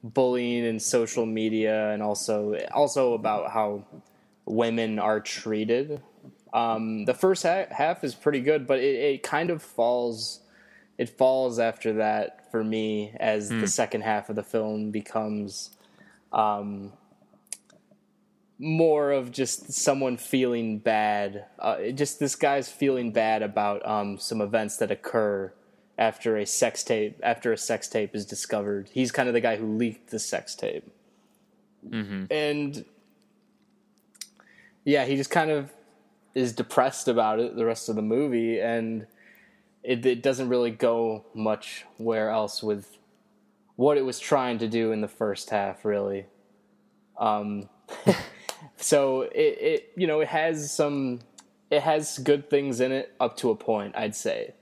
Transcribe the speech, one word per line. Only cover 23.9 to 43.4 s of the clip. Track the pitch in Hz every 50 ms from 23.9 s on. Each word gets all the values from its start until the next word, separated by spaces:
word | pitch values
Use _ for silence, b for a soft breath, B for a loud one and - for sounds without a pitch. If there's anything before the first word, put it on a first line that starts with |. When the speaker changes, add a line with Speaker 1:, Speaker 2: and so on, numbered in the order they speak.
| 107 107 101 101 101 98
Speaker 1:
some | - - 117 110
events | 104 101 107 113 107 104 -
that | - 117 104
occur | 104 - - - - 117 110 104 101 98 98 95 - b b b b b b b b -
after | 110 113 107 - - 117 110
a | 107 104
sex | - - - - 117 - - -
tape, | - 123 110 107 104 - - -
after | - 117 - - 120 113
a | 107
sex | - - 120 104 - -
tape | - 113 107 98 -
is | 107 101
discovered. | - - - - - - 107 101 104 101 101 98 - -
He's | 131 127 123 -
kind | - 127 123
of | 117
the | 120
guy | 113 117 113
who | 104 113 110 107
leaked | 110 120 117 113 - _ -
the | - 110
sex | - - - - - - -
tape. | - - - - - - - _ _ _ _ _ _ _ _ _ _ _ _ _ _ _ _ _ _ - -
Speaker 2:
Mm-hmm. | - 113 107 98 101 95 95 98
Speaker 1:
And, | - 151 151 147 147 147 147 143 143 143 - _ _ _ _ _ _ _ _ _ _ _ _ _ _ _ _ _ _ _ _ _ _ _ _ _ _ _ - - _ b b b b b b b b b _
yeah, | 139 143 143 131
he | 123 139
just | 139 135 -
kind | - 175 160 156
of | 151 147 139 139 - - _ _ _ _ _ _ _ _ _ _ _
is | 131 131 120 113
depressed | 110 117 - - - 127 135 - - - -
about | 120 117 110 107 110 110
it | 120 123 -
the | 117 113
rest | 117 117 - - -
of | 110
the | 107 110
movie, | 107 113 127 147 147 123 117 113 113 117 101
and | 98 117 117 117 113 113 113 110 107 - b b b b b b b b b b b b b _ -
it, | - 127 120 120
it | 131 123 117 117
doesn't | 139 135 123 135 123
really | 127 123 120 120
go | 110 110 - 120 117 117 117 113 110 107 - - -
much | 110 107 107 107 104 - - - - - - -
where | _ 113 113 113 110 107 110
else | 110 110 107 101 - - -
with | 107 104 101 101 - - _ _ _ _ _ _ _ _ _